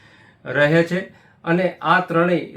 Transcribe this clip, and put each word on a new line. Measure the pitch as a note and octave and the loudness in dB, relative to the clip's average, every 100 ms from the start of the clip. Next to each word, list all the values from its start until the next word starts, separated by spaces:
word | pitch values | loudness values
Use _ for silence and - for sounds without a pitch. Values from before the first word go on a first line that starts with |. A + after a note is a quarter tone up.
| _ _ _ _ C3 | _ _ _ _ -6
રહે | C3 D3 E3 | 0 2 4
છે | E3+ F3+ A3+ - _ _ | 2 -2 -8 -14 _ _
અને | E3 F3 F3+ - | -2 0 0 -2
આ | D3+ F#3 | 0 0
ત્રણેય | F3+ E3 F3 E3+ - | 0 0 0 0 -4